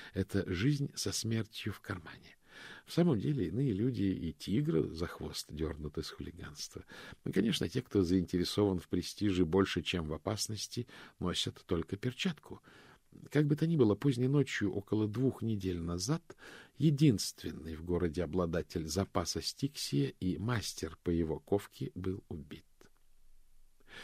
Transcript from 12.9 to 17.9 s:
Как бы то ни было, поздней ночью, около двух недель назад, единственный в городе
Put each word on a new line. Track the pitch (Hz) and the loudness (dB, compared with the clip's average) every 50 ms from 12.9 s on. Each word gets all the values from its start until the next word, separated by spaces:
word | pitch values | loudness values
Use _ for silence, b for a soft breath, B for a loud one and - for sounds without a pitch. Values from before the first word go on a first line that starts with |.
| B B B _ - - - - | B B B _ -20 -20 -12 -2
Как | - 143 151 | 2 2 4
бы | 147 151 | 4 2
то | 147 160 165 | 2 2 2
ни | 170 | 6
было, | 151 123 104 101 | 6 6 6 6
поздней | - - 143 127 117 123 127 | 4 4 2 2 4 2 4
ночью, | 139 147 135 - - - 107 98 - | 4 4 4 2 2 0 0 0 0
около | 98 - - 104 107 107 104 | -2 -2 0 0 2 2 2
двух | 104 117 131 131 - - | 0 2 2 2 2 0
недель | 107 113 113 101 95 95 90 87 | -2 -2 -2 0 0 -2 -2 -2
назад, | 82 85 87 87 95 113 156 170 - - - B B B B B B B B - | -2 -2 -2 -2 0 0 -2 -2 -4 -8 -20 B B B B B B B B 2
единственный | 135 165 147 135 156 151 113 92 - - - - - - 80 - - 82 82 | 4 4 4 8 6 6 6 6 2 -6 -8 -10 -10 -10 -10 -10 -10 -10 -10
в | 76 82 | -8 -4
городе | 87 | 0